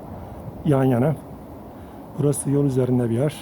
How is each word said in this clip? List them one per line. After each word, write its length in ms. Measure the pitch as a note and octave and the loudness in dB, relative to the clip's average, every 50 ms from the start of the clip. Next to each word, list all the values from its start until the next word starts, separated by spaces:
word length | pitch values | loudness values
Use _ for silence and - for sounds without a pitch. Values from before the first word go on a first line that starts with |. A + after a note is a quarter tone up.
| - - - - - - - - - - - - - | -12 -12 -12 -12 -12 -12 -14 -12 -12 -12 -10 -2 2
Yan 200 | E3+ C#3+ C3+ C3+ | 4 4 6 6
yana. 320 | C3 B2+ A#2 B2+ D#3+ D3+ - - - - - - - - - - - - - - - - - - - - - | 4 4 4 4 2 2 0 -4 -12 -16 -16 -16 -16 -16 -16 -16 -16 -16 -16 -16 -16 -16 -16 -16 -10 -4 0
Burası 320 | C#3 D3 C#3 - - D3 | 2 2 2 2 0 0
yol 140 | C#3 C#3+ C#3+ | 2 4 4
üzerinde 460 | C#3+ C3 B2+ B2+ A#2+ B2+ B2 B2 A2+ | 2 2 2 2 4 4 2 2 2
bir 40 | A2+ | 2
yer. 220 | A#2 C#3 D3+ - - | 2 0 0 -2 -4